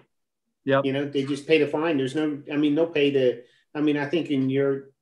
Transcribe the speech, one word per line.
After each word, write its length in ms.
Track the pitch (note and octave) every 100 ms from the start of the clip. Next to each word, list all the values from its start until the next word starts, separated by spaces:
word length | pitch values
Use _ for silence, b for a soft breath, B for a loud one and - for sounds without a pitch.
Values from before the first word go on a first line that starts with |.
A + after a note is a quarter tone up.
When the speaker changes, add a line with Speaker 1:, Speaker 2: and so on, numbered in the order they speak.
| _ _ _ _ _ _ C#3
Speaker 1:
Yep. 200 | C3+ C#3
Speaker 2:
You 80 |
know, 120 | C#3 C#3
they 180 | C#3
just 240 | C3+ C#3 -
pay 100 | D#3+
the 80 | C#3+
fine. 320 | D3+ E3 C#3+
There's 160 | C3 D3+
no, 280 | D3+ C#3+ -
I 60 | D3
mean, 180 | D3+ D3
they'll 100 | E3
pay 240 | D3+ C#3+
the, 340 | C3+ B2+ A#2 B B B
I 60 | D3+
mean, 160 | D3+ D3
I 80 | C#3+
think 240 | E3+ C#3+
in 200 | C3+ C3
your, 380 | C3+ C#3 C3+ - _